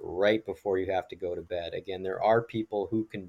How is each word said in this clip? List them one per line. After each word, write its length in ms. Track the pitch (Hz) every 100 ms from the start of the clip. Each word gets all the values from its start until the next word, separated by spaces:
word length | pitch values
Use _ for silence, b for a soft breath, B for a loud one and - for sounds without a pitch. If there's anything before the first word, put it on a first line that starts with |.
right 420 | 82 85 101 110 104
before 320 | 92 104 95
you 140 | 92
have 160 | 92 -
to 80 | 90
go 180 | 90
to 80 | 85
bed. 320 | 82 87 85
Again, 280 | 87 90 92
there 180 | 95 -
are 200 | 104 117
people 460 | 117 113 110 104 95
who 160 | 110 110
can 220 | 107